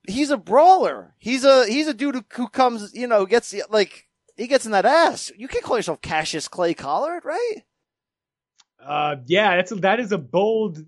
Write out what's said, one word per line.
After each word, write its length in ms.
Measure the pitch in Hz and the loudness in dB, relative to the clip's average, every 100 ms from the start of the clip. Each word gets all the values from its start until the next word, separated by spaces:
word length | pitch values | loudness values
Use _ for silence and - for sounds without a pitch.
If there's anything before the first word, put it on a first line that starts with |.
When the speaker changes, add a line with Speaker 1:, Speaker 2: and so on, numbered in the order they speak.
| - | -10
Speaker 1:
he's 220 | 214 294 | -4 -2
a 80 | 277 | -2
brawler. 800 | 170 226 339 381 208 123 90 _ | 2 6 8 6 4 -4 -12 _
He's 260 | - 262 | -6 2
a, 200 | 269 269 214 | 6 6 4
he's 220 | 247 311 | 0 -2
a 60 | |
dude 220 | 220 285 262 | -4 -4 -4
who, 80 | 208 | -8
who 140 | - 247 | -8 -6
comes, 460 | - 254 233 202 | 0 0 0 -10
you 120 | - 247 | -10 0
know, 180 | 220 | 0
gets, 300 | 190 233 - 196 - | 2 0 -2 -8 -2
like, 360 | 214 196 - _ _ _ - | 0 -2 -4 _ _ _ -12
he 100 | 240 | -2
gets 180 | 269 | -2
in 80 | 220 | 0
that 140 | 208 196 | 0 2
ass. 440 | 311 - - - - | 4 2 0 -10 -14
You 120 | 233 | -10
can't 160 | 480 | -8
call 120 | - 240 | -4 -4
yourself 240 | 175 151 | -4 -8
Cassius 480 | - 160 156 160 - | -6 -4 -4 -6 -8
Clay 240 | - 175 | -4 -4
Collard, 520 | 160 135 156 285 349 - | -4 -4 -4 -4 -6 -8
right? 300 | 339 480 427 - _ _ _ _ _ _ _ _ _ _ _ | -6 -6 -8 -14 _ _ _ _ _ _ _ _ _ _ _
Speaker 2:
Uh, 340 | 135 147 151 143 123 | -8 -4 -4 -4 -2
yeah, 300 | 180 208 180 | 0 2 2
that's 160 | 180 | -2
a, 20 | 220 | -2
that 240 | 190 220 | 0 0
is 120 | 233 | -2
a 60 | 196 | -6
bold 600 | 127 175 208 220 214 156 | -4 -2 0 0 -2 -6